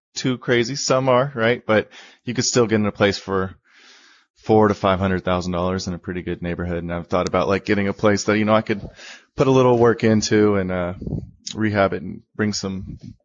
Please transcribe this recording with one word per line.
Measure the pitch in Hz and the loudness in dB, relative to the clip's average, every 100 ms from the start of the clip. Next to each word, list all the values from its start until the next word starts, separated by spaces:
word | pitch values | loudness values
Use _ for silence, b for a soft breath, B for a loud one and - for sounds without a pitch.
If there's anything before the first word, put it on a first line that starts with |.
| _ | _
too | - 147 123 | -6 -4 -4
crazy. | - 120 117 139 | 0 0 0 -4
Some | - 131 135 | -2 0 2
are, | 123 139 | 2 0
right? | 123 113 120 | 0 0 0
But | - 107 - B B B | 2 0 0 B B B
you | - | -10
could | 120 | -4
still | 117 123 113 | 0 2 2
get | 107 | 2
in | 104 | 0
a | |
place | - 104 98 | 2 0 0
for | - 95 92 - _ b b b b b b | -4 -4 -4 -8 _ b b b b b b
four | _ - 110 107 | _ 2 4 6
to | |
five | 101 101 92 | 2 0 2
hundred | 95 90 | 0 -2
thousand | 92 90 87 | 0 -2 -2
dollars | 90 92 92 92 | -2 -2 -4 -6
in | |
a | 87 | -10
pretty | - 90 | -8 -10
good | 85 87 | -8 -8
neighborhood. | 87 85 87 85 | -6 -6 -4 -6
And | 85 | -6
I've | 85 82 | -8 -4
thought | 92 82 | -2 0
about, | 92 78 | 0 0
like, | 98 | 0
getting | - 101 98 | 0 -2 0
a | |
place | - 107 101 | 0 0 0
that, | - 107 | 0 0
you | |
know, | 107 | 2
I | 110 | 2
could | - 104 - B B B B - | 0 -6 -8 B B B B -2
put | 135 | 2
a | |
little | 131 127 120 | 4 4 6
work | 117 107 | 4 4
into | 113 107 - 107 104 | 2 2 2 2 4
and, | 101 92 | 2 -2
uh, | 92 87 90 - - - - - | -4 -6 -8 -10 -10 -12 -18 -14
rehab | 110 107 104 98 | -4 -2 2 0
it | 90 | 0
and | 90 - _ - | -10 -14 _ -4
bring | 107 | -4
some, | 101 98 95 98 - - - | -2 -6 -8 -12 -16 -18 -20